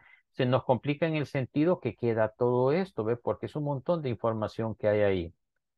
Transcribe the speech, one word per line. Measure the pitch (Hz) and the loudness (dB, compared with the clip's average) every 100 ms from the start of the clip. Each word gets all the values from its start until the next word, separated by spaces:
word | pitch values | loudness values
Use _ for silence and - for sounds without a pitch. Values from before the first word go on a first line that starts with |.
| _ - _ | _ -20 _
Se | - 123 | -2 0
nos | 127 | 2
complica | - 123 139 143 165 | 2 0 0 -2 0
en | 156 | -2
el | 139 | -2
sentido | 143 123 143 160 180 | -4 -2 0 2 2
que | 117 - | -2 -2
queda | 120 113 110 | -2 0 0
todo | - 123 123 131 | 0 0 2 2
esto, | 156 190 - | 0 -2 -4
¿ve? | 107 120 | -4 -2
Porque | - 107 117 | -4 -4 -6
es | 151 | -6
un | |
montón | 147 139 - 170 | -4 -4 -2 -2
de | 143 | -2
información | 113 117 113 107 - 113 | -2 -2 -2 -4 -4 -6
que | 104 107 | -2 2
hay | 104 | 4
ahí. | 104 95 85 - _ _ _ | 4 2 -2 -10 _ _ _